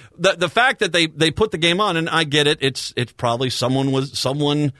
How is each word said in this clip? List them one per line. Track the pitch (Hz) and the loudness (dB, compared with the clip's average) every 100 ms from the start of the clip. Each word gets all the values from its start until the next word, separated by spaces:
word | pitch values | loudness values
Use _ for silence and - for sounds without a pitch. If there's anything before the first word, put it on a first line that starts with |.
| - - | -8 -2
the, | 175 | 0
the | 170 170 | 2 0
fact | 226 254 247 | 2 2 2
that | 196 | 0
they, | 175 160 | 0 0
they | 143 165 | 0 0
put | - 214 | 0 -2
the | 175 | 0
game | 170 180 | 0 2
on, | 208 165 | 0 0
and | 160 | 0
I | 160 | -2
get | 156 147 147 | 0 2 2
it, | 151 | 0
it's, | 139 - - - | -2 -4 -8 -6
it's | 120 | -6
probably | - 120 120 131 | -4 -2 0 -2
someone | - 123 131 139 | -2 0 0 2
was, | 135 139 - | 0 -2 -4
someone | 131 143 143 147 147 | -4 0 0 0 0